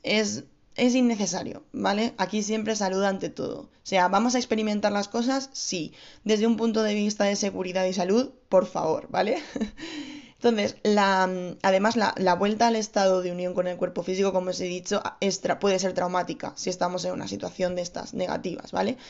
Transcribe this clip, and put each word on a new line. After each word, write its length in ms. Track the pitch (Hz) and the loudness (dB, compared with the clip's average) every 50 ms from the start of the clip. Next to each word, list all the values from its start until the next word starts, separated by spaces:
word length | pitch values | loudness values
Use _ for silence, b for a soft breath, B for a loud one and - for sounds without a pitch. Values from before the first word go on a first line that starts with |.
| - | -2
es, 420 | - 202 220 214 202 208 - - - _ _ _ _ - | 0 2 2 2 0 -2 -6 -10 -14 _ _ _ _ -2
es 200 | - 240 254 240 | 2 2 4 4
innecesario, 680 | 262 247 240 233 202 208 170 175 - - - - - - _ - | 4 4 4 2 2 -2 -2 -2 -4 -6 -8 -10 -12 -14 _ -8
¿vale? 400 | - 202 190 196 208 226 233 - - | -2 -2 0 0 0 0 -2 -2 -4
Aquí 260 | 190 185 214 214 208 | -4 -2 -2 -2 -2
siempre 320 | 208 214 220 214 220 220 | -2 -2 -2 -2 -2 -2
salud 280 | 208 208 185 190 190 202 | -2 -2 0 0 2 2
ante 260 | 196 196 190 185 160 | 0 0 -2 -4 -6
todo. 400 | - - - - - - - b | -6 -6 -6 -6 -8 -10 -12 b
O 0 | b b _ | b b _
sea, 240 | - 202 185 180 180 | 0 2 2 4 4
¿vamos 280 | 190 196 226 247 240 | 4 4 2 2 2
a 20 | 254 | 0
experimentar 540 | 233 - 240 214 214 214 208 208 208 208 | 0 0 -2 0 0 0 0 0 0 0
las 160 | 202 202 196 202 | 0 0 -2 -2
cosas? 420 | - 233 233 254 262 269 269 269 - | -2 -2 0 0 0 -2 -4 -6 -10
Sí. 400 | - - - 190 175 151 - B B B B B B - | -10 -6 -6 -4 -6 -6 -8 B B B B B B 0
Desde 240 | 208 214 208 214 226 | 0 2 4 4 2
un 100 | 233 214 | 2 2
punto 260 | 226 233 214 220 220 | 2 0 2 2 2
de 100 | 214 208 | 2 2
vista 320 | 208 208 214 208 - 202 | 0 0 0 0 2 2
de 100 | 202 202 | 0 2
seguridad 500 | 196 208 196 185 185 185 180 175 185 185 | 0 -2 -2 -2 -4 -6 -4 -2 0 0
y 80 | 185 185 | 0 0
salud, 380 | 202 185 185 202 233 262 - - - _ _ | 0 0 2 4 2 2 0 -4 -14 _ _
por 160 | - 185 190 | 4 4 4
favor, 420 | 202 - 165 160 160 156 - - - | 4 0 -2 0 0 0 -2 -4 -4
¿vale? 320 | - 185 185 208 240 339 - - - | -2 0 0 2 0 -2 -4 -8 -6
<laughs> 760 | 294 220 214 - - 302 330 320 302 277 262 262 294 247 - - _ - | -6 -6 -6 -6 -10 -12 -12 -10 -10 -12 -12 -14 -16 -18 -20 -8 _ 2
Entonces, 340 | 240 226 208 202 208 - - | 2 2 2 0 -2 -4 -2
la, 480 | - 214 208 208 196 196 196 190 185 185 185 180 180 180 - - | 0 2 4 4 4 4 4 4 2 2 0 -4 -6 -8 -6 0
además, 340 | - 196 190 190 202 220 233 | 2 4 4 4 4 2 2
la, 200 | 240 202 - - - | 2 0 0 0 2
la 160 | 190 180 180 | 2 2 4
vuelta 320 | 175 196 202 214 214 233 233 | 4 2 2 2 4 4 4
al 80 | 226 | 4
estado 460 | 220 220 - - 208 196 190 185 185 | 2 -2 -2 0 2 4 4 4 4
de 100 | 180 180 | 2 -2
unión 220 | 175 180 180 180 - | -4 -4 -4 -2 -2
con 140 | 180 180 180 | -2 -2 -2
el 100 | 180 175 | -2 -2
cuerpo 240 | 185 175 175 - | -4 -4 -4 -6
físico, 320 | 170 - 185 185 196 196 185 | -4 -4 0 0 2 2 2
como 160 | 185 180 185 | 0 0 -2
os 100 | 175 185 | -4 -4
he 40 | 185 | -4
dicho, 360 | 180 175 185 180 - 208 190 - | -4 -6 -6 -6 -4 -4 -2 -2
a-, 120 | - - - | -4 -4 -2
es 240 | 196 196 190 - - | -2 -2 -2 -2 -2
tra-, 160 | - 170 - | -2 -2 0
puede 180 | - 202 190 185 | 2 2 2 2
ser 160 | 190 190 175 | 0 0 0
traumática 600 | 180 180 180 180 180 170 - 156 - - 185 - | -2 -2 0 0 -2 -2 -2 -6 -8 -10 -10 -10
si 160 | - - 185 | -6 -6 -6
estamos 340 | 175 175 180 180 180 180 170 | -2 -2 -2 -2 -2 -4 -4
en 60 | 180 | -6
una 160 | 180 185 190 190 | -6 -6 -6 -8
situación 480 | 196 - - 180 - - 185 180 180 | -8 -8 -8 -10 -4 -4 -4 -2 -2
de 80 | 180 175 | -4 -6
estas 320 | 170 - 170 180 - - | -6 -8 -10 -12 -8 -6
negativas, 560 | 190 180 180 - - - 185 - - - - | -6 -4 -4 -4 -4 -4 -6 -8 -8 -10 -6
¿vale? 260 | - 185 190 214 254 B B B | -4 -2 -2 -2 -2 B B B